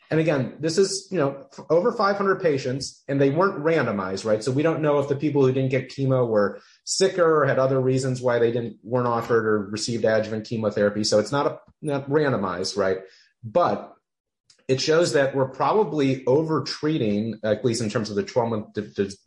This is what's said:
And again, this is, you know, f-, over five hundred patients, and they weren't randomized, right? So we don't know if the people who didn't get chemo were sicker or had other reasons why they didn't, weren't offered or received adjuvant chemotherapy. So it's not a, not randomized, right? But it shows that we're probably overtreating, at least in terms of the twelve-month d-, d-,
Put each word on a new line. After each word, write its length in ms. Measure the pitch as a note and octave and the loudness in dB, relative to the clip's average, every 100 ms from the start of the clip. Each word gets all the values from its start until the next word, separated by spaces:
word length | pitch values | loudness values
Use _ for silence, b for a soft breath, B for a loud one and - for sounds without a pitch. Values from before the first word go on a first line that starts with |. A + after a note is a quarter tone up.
| b | b
And 100 | D#3 | 0
again, 360 | D#3+ C#3 A2 - | 2 0 -2 -4
this 160 | D#3 D#3+ | -2 0
is, 320 | F#3+ - - | 0 -2 -4
you 80 | F3+ | -2
know, 280 | C#3 C#3 - - | -2 -2 -12 -14
f-, 80 | - | 0
over 200 | E3 A#3 | 2 2
five 240 | A#3 G3+ G3+ | 0 0 0
hundred 260 | G3 F#3+ | 0 0
patients, 600 | F3 C3+ B2+ C3+ - - - | 0 0 -2 -6 -8 -12 -4
and 120 | C#3 | 0
they 100 | C#3 | 2
weren't 340 | D3+ F#3+ E3+ | 2 0 0
randomized, 600 | D3+ D#3+ A#2+ G2+ F#2 F#2+ A2 | 0 0 0 -2 -4 -4 -2
right? 160 | G#2+ | -2
So 60 | C3+ | 0
we 120 | C3 | 0
don't 200 | D#3+ D3 | 0 0
know 160 | D3+ D3 | 0 0
if 100 | C#3 | 0
the 80 | C3+ | -2
people 300 | D3+ C#3 C3 | 0 2 2
who 60 | |
didn't 180 | C3 C3 | 2 0
get 180 | C3 B2+ | -2 -4
chemo 400 | - C3+ C3 A#2+ | -4 0 2 2
were 320 | G#2+ G2 B B B | 2 2 B B B
sicker 580 | - - F#3+ F#3 E3 D#3 | -8 0 0 2 2 4
or 40 | C#3 | 2
had 120 | C3 | 2
other 220 | C3+ C3+ | 2 2
reasons 400 | B2+ C3 C3 B2 | 2 0 0 -2
why 180 | B2 A#2+ | 0 2
they 140 | A#2 | 2
didn't, 240 | A#2+ A#2 - | 0 -6 -10
weren't 240 | G#2 B2 B2 | -4 -2 0
offered 400 | A#2 A2+ A#2 A2 | -2 0 2 2
or 240 | G#2+ G2 | 0 0
received 340 | A2 - A2+ | -6 -4 -2
adjuvant 420 | A2 A2 G#2 A2 G#2+ | 2 2 0 -6 -6
chemotherapy. 580 | A2+ G#2+ G#2+ G#2 G#2 | -4 -2 0 0 0
So 140 | G#2 G#2+ | 2 2
it's 140 | G#2 | 2
not 140 | C#3+ D3 | 0 -2
a, 120 | - - _ | -4 -12 _
not 300 | D3+ C#3 C3+ | -6 -6 0
randomized, 680 | D3+ C#3+ A2 F#2+ F2 F#2+ G2+ | 0 2 0 -2 -4 -4 -2
right? 220 | F#2+ F#2 B B B _ | 0 -2 B B B _
But 520 | A2+ F3 D3+ G2+ - - _ _ _ _ _ _ - | -4 0 0 0 -8 -20 _ _ _ _ _ _ -2
it 140 | C3 | 0
shows 320 | D#3 D#3+ E3 | 2 2 4
that 200 | D3 C3+ | 2 2
we're 140 | C3+ C3 | 0 -2
probably 800 | - D#3 G3 F3+ D3+ C3+ C3 - | 0 0 2 2 0 0 0 2
overtreating, 1120 | C#3+ D#3 D#3 - - D3+ D#3 A2 G#2 A2+ G#2+ | 2 2 -2 -4 -4 -2 0 0 0 -2 -4
at 220 | A2 G#2 | -2 0
least 160 | A#2+ A2+ | 0 -2
in 80 | G#2+ | -2
terms 220 | A#2+ G#2+ | -4 -2
of 60 | G2+ | -4
the 60 | |
twelve-month 520 | G2 B2 A#2 A2 - | -2 -2 0 -2 -6
d-, 180 | G#2+ - | -8 -6
d-, 220 | - G2 - | -4 -4 -6